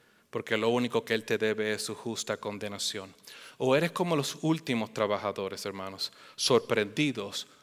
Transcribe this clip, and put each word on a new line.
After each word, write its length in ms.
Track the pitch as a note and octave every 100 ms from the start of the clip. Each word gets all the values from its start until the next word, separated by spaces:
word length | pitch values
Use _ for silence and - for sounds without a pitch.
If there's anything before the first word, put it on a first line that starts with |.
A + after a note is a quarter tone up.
| _ _ _
porque 260 | A#2 - A2+
lo 140 | A2
único 340 | A#2+ B2 A#2
que 100 | -
Él 120 | A2+ A2
te 120 | A2
debe 360 | A2 G#2+ G#2+
es 100 | G#2
su 100 | -
justa 440 | G#2+ A#2 A2 - G#2+
condenación. 760 | G#2+ G2+ G#2 G2+ - G#2+ F#2+ - - - - -
¿O 180 | C3 C3+
eres 160 | E3
como 240 | - F3 D#3+
los 220 | C#3 -
últimos 520 | D#3 D#3+ - A#2+ G#2+
trabajadores, 720 | - G#2 G2+ G2+ G2 G2 F#2+ G2+
hermanos, 460 | G2 F#2+ F#2+ - - - -
sorprendidos 1120 | - A#2+ - A2 G2+ - D3+ A2+ G2+ - - -